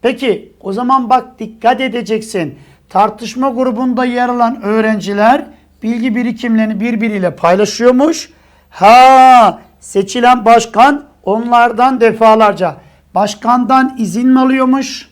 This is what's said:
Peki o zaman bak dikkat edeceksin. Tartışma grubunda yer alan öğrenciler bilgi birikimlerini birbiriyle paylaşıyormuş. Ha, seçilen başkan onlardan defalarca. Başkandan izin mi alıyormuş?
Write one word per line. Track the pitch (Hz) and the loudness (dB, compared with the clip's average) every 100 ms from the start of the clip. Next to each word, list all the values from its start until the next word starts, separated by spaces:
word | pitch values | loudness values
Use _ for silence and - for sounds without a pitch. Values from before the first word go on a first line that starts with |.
Peki | 247 262 262 180 - _ | -4 -4 -4 -6 -8 _
o | 196 | -10
zaman | 196 247 262 240 | -8 -2 -2 0
bak | 254 240 _ | -2 -2 _
dikkat | 220 - 220 254 | -16 -4 -2 -2
edeceksin. | 262 226 190 220 220 196 156 127 _ _ _ | -4 -6 -6 -6 -6 -8 -8 -10 _ _ _
Tartışma | 185 214 220 233 247 269 | -2 -2 -2 -14 -6 -6
grubunda | 240 262 220 254 247 | -2 -4 -4 -4 -2
yer | 254 240 247 | -4 -2 -4
alan | 247 233 240 | -2 -2 -2
öğrenciler | 202 220 220 214 175 202 214 285 - _ _ _ | -4 -2 -2 -4 -4 0 2 0 -4 _ _ _
bilgi | 220 233 247 226 | -8 -4 -4 -4
birikimlerini | 240 226 240 220 220 214 | -6 -6 -4 -2 -2 -4
birbiriyle | 226 240 226 208 180 - | -6 -4 -4 -4 -4 -2
paylaşıyormuş. | 170 185 208 - 240 254 294 320 - _ _ _ _ | 0 2 0 0 2 2 0 -2 -10 _ _ _ _
Ha, | - 196 240 262 262 262 247 214 - _ _ | 0 4 6 6 6 6 6 4 0 _ _
seçilen | - 196 196 247 240 247 | -8 -6 -4 -2 2 2
başkan | 220 233 226 202 262 285 - _ | 4 2 2 2 2 2 -8 _
onlardan | - 208 233 240 240 226 254 262 | -6 -4 0 0 0 2 0 2
defalarca. | 226 220 226 220 214 196 180 143 _ _ _ | 0 2 2 4 2 0 -6 -6 _ _ _
Başkandan | - 202 - 226 247 226 262 262 262 | -4 -4 -4 -2 -2 2 0 0 -4
izin | 208 185 247 | -6 -2 0
mi | 262 | 2
alıyormuş? | 262 262 262 269 269 - - | 2 0 0 -2 -4 -12 -18